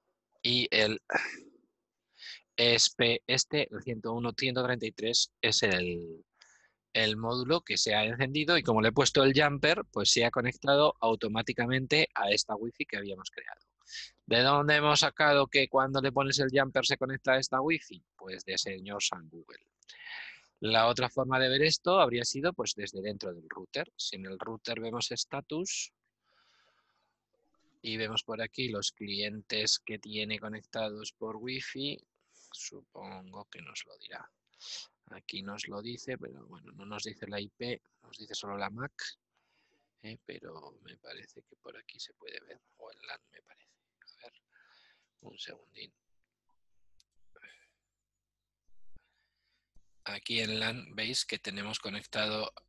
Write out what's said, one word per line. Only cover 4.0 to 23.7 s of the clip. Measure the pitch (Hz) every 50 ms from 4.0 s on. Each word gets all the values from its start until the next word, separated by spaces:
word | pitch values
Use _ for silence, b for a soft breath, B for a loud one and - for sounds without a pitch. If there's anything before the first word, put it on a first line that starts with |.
| 101 113 113
uno, | 120 120 120 107 -
ciento | 135 131 120 127 123
treinta | 123 123 120 113
y | 110
tres, | - - 107 113 117 - - - _ _
es | - 113 107 - -
el, | 104 95 90 90 90 87 85 85 82 82 - - _ _ b b b b b b b b b _ _ -
el | 113 110 107 107 110
módulo | 113 113 120 123 123 127 160 170
que | - - - -
se | - 113 104
ha | 107 107
encendido | 110 117 120 135 131 139 151 151 156 175
y | 160
como | - - 113 110 107
le | 113
he |
puesto | 110 143 135 - - 147 135
el | 135 135
jumper, | 143 151 147 143 139 - 151 175 - - -
pues | - 107 104 -
se | - 120 117
ha | 117
conectado | - 131 120 127 123 - - 135 143 143 151 151 - _
automáticamente | 117 113 113 110 - 107 107 113 113 - 120 - 120 120 131 131 131 127 147 151 156 - -
a | - - 104
esta | 104 107 - - 107
wifi | 104 113 120 - - 147
que | - 107 101
habíamos | 101 101 95 92 92 -
creado. | - - - 52 - - _ _ _ _ B B B B B B B B _
¿De | - 113 117
dónde | 127 135 143 143 147 147 151
hemos | 147 147 147 147 -
sacado | - 143 - - 156 147 143 143 139 -
que | - 143 135 -
cuando | - 135 131 135 135 139
le | 131 139
pones | 123 139 135 135 131 139
el | 139 131
jumper | 127 139 135 135 - 131 127
se | - 143 -
conecta | 131 127 135 131 - 131 127
a | 135
esta | 131 - 131 131
wifi? | 135 156 165 151 - - 92 87 - _ _ -
Pues | 95 95 92 92 -
de | 95 92 90
señor | - 98 98 95 92 101 104 101 -
San | - - 90 80 78
Google. | 80 85 80 - - - _ _ _ _ _ B B B B B B B B B B B B B B B
La | - 110 110 113 113 117
otra | 120 123 123 123
forma | - 135 131 127 131 127
de | 131 127
ver | 131 139 151
esto | 160 156 - - 175 185 190
habría | - 127 120 120 120
sido, | - - 135 143 175 -
pues, | - 117 - -
desde | 104 101 95 - 95
dentro | 95 104 101 101 - 95 87
del | 85 80 80
router. | - 98 92 -